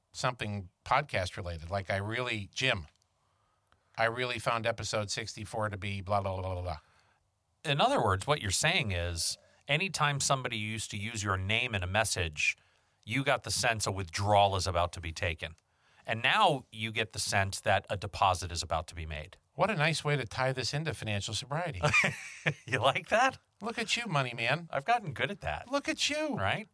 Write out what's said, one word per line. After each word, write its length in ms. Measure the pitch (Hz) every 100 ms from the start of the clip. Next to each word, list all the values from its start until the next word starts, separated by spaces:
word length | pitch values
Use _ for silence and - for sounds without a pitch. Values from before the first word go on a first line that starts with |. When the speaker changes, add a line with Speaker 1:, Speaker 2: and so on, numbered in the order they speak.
| _
Speaker 1:
something 560 | - 131 123 107 104 90 _ -
podcast 500 | 127 151 104 92 -
related. 340 | 87 85 82
Like 220 | 98 90
I 60 | 98
really, 520 | 104 117 123 110 95 -
Jim, 320 | 131 107 78 _ _ _ _ _ _ _ _ _ _ -
I 80 | 113
really 340 | 120 127 117
found 260 | 127 117 110
episode 440 | 113 104 110 101
sixty-four 580 | - 104 - 104 113 107
to 80 | 98
be 240 | 101 98
blah, 200 | 92 101
blah, 180 | 98 92
blah, 140 | 92
blah, 80 | 90
blah. 160 | 87 78 - _ _ _ _ _ _ _ 156
Speaker 2:
In 160 | 143
other 200 | 226 277
words, 240 | 110 95 113
what 140 | -
you're 100 | 101
saying 400 | - 156 180 110
is 460 | 87 87 85 - - _ _ -
anytime 520 | 147 190 - 147 139
somebody 360 | - 139 123 113
used 340 | 107 110 -
to 60 | 104
use 260 | 107 113
your 120 | 101 95
name 360 | 95 113 123 104
in 80 |
a 40 | 90
message, 680 | 101 110 - 85 76 - - _ _ _ _
you 200 | - 123
got 200 | 139 123
the 80 | -
sense 340 | - 123 113 110
a 40 |
withdrawal 640 | 95 90 - 101 101 101 95
is 120 | 92
about 260 | 85 85
to 80 | -
be 100 | 82
taken. 440 | 80 90 80 82 85 _ _ _ _ -
And 160 | 113
now 400 | 127 196 196 139 -
you 200 | 110 110
get 180 | 113 110
the 80 | 98
sense 400 | - 104 98 -
that 240 | 110 98 -
a 80 | 104
deposit 540 | 98 - 101 90 90
is 100 | 85
about 240 | 87 80 76
to 80 | 85
be 100 | 78
made. 300 | 78 76 - _ -
Speaker 1:
What 140 | 196
a 40 | 180
nice 280 | 156 151 147
way 100 | 143
to 100 | 117
tie 280 | - 131
this 200 | 127 117
into 200 | 147 160
financial 400 | 107 110 101 107
sobriety. 480 | 107 123 147 175 107 151
Speaker 2:
<laughs> 40 | - 175 - - - 160 - -
You 140 | 127
like 300 | 131 165 175
that? 300 | 214 269 - _ _
Speaker 1:
Look 160 | 214 233
at 200 | 220 233
you, 60 | 240
money 260 | 147 127
man. 360 | 113 117 156 165
Speaker 2:
I've 140 | 139 143
gotten 260 | 240 190
good 200 | - 180
at 100 | 202
that. 280 | - - -
Speaker 1:
Look 200 | 277 302
at 200 | 311 -
you. 280 | 302 311 214
Speaker 2:
Right? 300 | 98 156 220